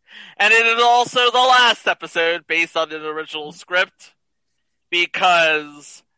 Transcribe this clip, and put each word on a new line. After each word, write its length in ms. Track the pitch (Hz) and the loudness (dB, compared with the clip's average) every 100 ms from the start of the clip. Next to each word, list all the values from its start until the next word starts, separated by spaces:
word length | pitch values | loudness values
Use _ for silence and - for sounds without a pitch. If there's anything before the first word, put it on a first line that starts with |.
| _ - - - | _ -20 -14 -2
And 160 | 208 | 2
it 100 | 226 | 2
is 180 | 226 226 | 2 2
also 480 | 240 240 240 254 240 | 2 2 0 0 0
the 60 | 247 | 2
last 480 | 254 247 240 208 202 | 4 4 4 0 -4
episode 580 | 170 165 170 165 170 156 | -6 -6 -4 -2 -2 -4
based 300 | 165 165 165 | -4 -4 -4
on 160 | 156 | -6
an 100 | 156 | -8
original 480 | 156 156 156 156 151 | -10 -10 -10 -12 -14
script. 640 | 170 - 180 196 _ - _ _ _ _ _ _ _ - | -16 -6 -4 -4 _ -20 _ _ _ _ _ _ _ -6
Because 1160 | 175 175 - 185 170 160 151 147 147 - - _ | -4 -4 0 2 4 2 0 -6 -16 -20 -20 _